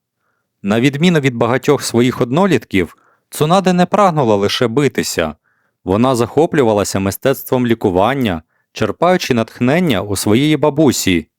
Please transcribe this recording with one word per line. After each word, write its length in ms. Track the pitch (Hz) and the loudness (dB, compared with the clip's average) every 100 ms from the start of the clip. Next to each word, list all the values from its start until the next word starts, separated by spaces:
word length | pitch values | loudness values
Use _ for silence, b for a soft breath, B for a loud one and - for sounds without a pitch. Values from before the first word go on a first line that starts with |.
| _ _ _ _ _ _ | _ _ _ _ _ _
На 180 | 98 113 | -4 0
відміну 400 | 135 139 180 160 | 0 2 0 2
від 140 | 135 | 0
багатьох 480 | 117 117 127 - 139 | -2 0 0 0 -2
своїх 380 | - 117 127 - | 0 0 0 0
однолітків, 760 | 120 143 196 131 - 95 82 _ _ _ _ | -2 0 0 0 -2 -2 -2 _ _ _ _
Цунаде 420 | - 151 190 185 | -4 0 2 2
не 140 | 175 180 | 0 2
прагнула 500 | 196 196 156 117 104 | 2 2 2 0 0
лише 300 | 101 - 123 | 0 0 -2
битися. 680 | 120 139 - 82 - 80 73 _ _ _ _ | 0 -2 -2 -4 -4 -6 -8 _ _ _ _
Вона 320 | 90 98 127 120 | -2 0 2 0
захоплювалася 840 | 117 - 170 160 117 104 95 98 | 0 0 0 2 2 2 0 -2
мистецтвом 680 | 98 - 131 135 - 127 123 | -4 -2 -2 -4 -2 -2 0
лікування, 760 | 113 107 90 107 139 117 85 - _ _ | 0 0 0 0 0 -4 -4 -10 _ _
черпаючи 640 | - 107 95 170 185 - | -6 -6 0 0 0 0
натхнення 680 | 120 110 - 123 160 180 98 | -2 -4 -2 0 0 0 -2
у 140 | 104 98 | -4 -4
своєї 400 | 110 110 151 151 | 0 2 2 0
бабусі, 720 | 151 143 147 - - 87 - | 0 2 2 2 0 -2 -2